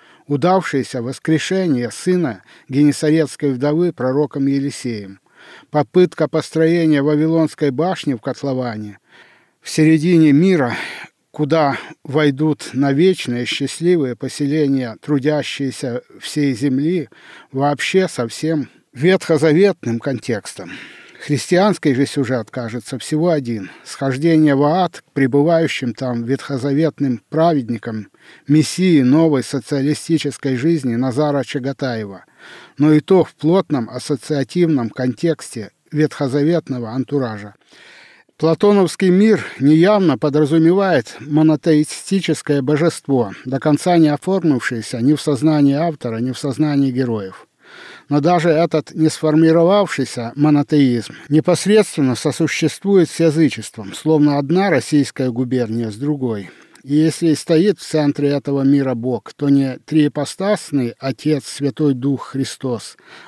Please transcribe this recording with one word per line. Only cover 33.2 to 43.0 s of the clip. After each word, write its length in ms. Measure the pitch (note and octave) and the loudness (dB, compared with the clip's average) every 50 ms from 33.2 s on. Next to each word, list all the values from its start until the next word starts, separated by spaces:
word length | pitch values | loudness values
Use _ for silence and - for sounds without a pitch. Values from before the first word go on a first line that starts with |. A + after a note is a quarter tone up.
| E3 | 4
в 120 | - - | 2 -2
плотном 520 | _ - D#3 F3 F#3+ F3 - D3+ C3 A2+ A2 | _ 0 2 2 2 0 0 -2 -4 -4 -6
ассоциативном 960 | A#2+ B2+ - - D3+ C3 - - D#3 C#3+ C3+ - - F3+ F3 D#3+ D#3 C3 A#2 A2 | -8 -10 -6 -4 -4 -4 -4 -4 -4 -2 -4 -2 0 0 2 2 2 0 -2 -4
контексте 800 | - - B2+ B2+ B2 - - E3 D#3 - - - - A#2 G#2 G2+ - _ _ _ | -4 -4 -4 -4 -2 -2 -2 -2 -2 -4 -6 -12 -12 -12 -12 -14 -16 _ _ _
ветхозаветного 960 | - D3 D#3 C#3+ - - D3 C3 B2 D3 C#3+ D#3 E3+ D#3+ - - C3 B2 A#2 A2 | -2 -2 -2 -2 -2 -4 -4 -2 -2 0 0 0 0 0 -2 -4 -8 -8 -8 -6
антуража. 640 | A2+ C3 B2 - D3 C#3+ B2+ A#2 A2 G2+ G2+ G#2 G2 _ _ _ _ - - - - - - - - _ _ _ _ - | -6 -6 -4 -4 -2 -4 -2 -4 -6 -8 -12 -14 -18 _ _ _ _ -20 -20 -20 -20 -20 -20 -20 -20 _ _ _ _ -2
Платоновский 720 | D3+ D#3+ E3 - - G#3 G#3 G3+ F#3+ D#3+ - - G3 F#3 | 0 0 2 2 4 4 4 4 2 2 0 0 2 4
мир 340 | F3+ F#3+ G#3 A3 G#3+ C#3+ - - - - | 4 4 4 4 4 2 0 -6 -6 0
неявно 580 | C3 C#3+ D#3 D#3+ E3+ G3 G#3+ G#3 F#3+ D#3+ C3 A#2 | 4 4 6 6 6 4 4 4 2 2 2 0
подразумевает 1000 | - D3 C3+ D3+ D#3 C3 D#3+ E3 D#3+ E3 F3+ G3 G3 F#3+ E3+ C3+ A2+ - - - | 0 0 2 2 2 2 4 4 4 4 4 2 2 2 2 0 0 -2 -8 -16
монотеистическое 1400 | C3+ D3 D3 D3+ D#3+ D#3 D#3 D3 - F3 D#3 D3+ D3+ - - - - - F#3+ G3 - - A#3 - - - D3 C#3+ C3 | -8 -2 2 2 4 4 2 2 2 2 2 2 2 0 -4 -10 -6 -4 -4 -2 0 -2 -4 -4 -2 -2 -2 0 0
божество, 680 | B2+ D3+ C#3 E3 E3 - - | 0 0 2 2 0 0 -2